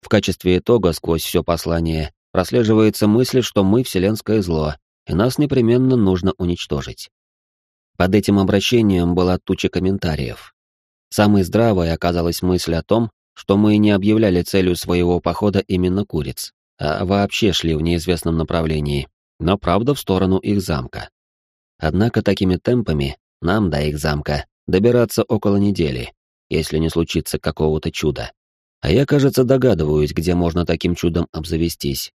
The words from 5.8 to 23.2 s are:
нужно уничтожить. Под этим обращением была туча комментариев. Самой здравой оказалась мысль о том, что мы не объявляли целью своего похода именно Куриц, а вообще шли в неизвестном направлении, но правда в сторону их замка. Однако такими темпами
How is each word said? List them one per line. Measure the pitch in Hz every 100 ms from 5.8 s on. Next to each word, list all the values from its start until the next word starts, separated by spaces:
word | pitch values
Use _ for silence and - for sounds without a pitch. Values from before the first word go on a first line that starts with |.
| 131 127
нужно | 98 92 95 -
уничтожить. | 90 87 - 71 62 57 - _ _ _ _ _ _ _ _ _
Под | 92
этим | 104 98 101
обращением | 95 98 - 120 107 92 87
была | 87 90 92
туча | - 92 95
комментариев. | 90 92 98 85 76 64 55 - _ _ _ _ _ _
Самой | - 104 101
здравой | 87 101 117 95 85
оказалась | 82 87 87 85 85
мысль | 90 90 -
о | 82
том, | - 110 117 _ _
что | - - 98
мы | 107 107
не | 104
объявляли | 101 101 107 107 90
целью | 87 98 92 87
своего | - 87 87 87
похода | 90 87 104 98
именно | - 92 90 92
Куриц, | 101 80 67 - - _ _ _
а | 76 -
вообще | 90 101 101 - 107
шли | 82 82
в | 78
неизвестном | 82 85 87 82 85 82
направлении, | 80 85 80 78 73 71 65 _ _ _
но | 80 101
правда | - 92 117
в | 139
сторону | - 95 92 95
их | - 101
замка. | 95 76 62 - - _ _ _ _ _ _ _
Однако | 80 87 113 113
такими | 104 98 95 90
темпами | - 123 107 76 69 -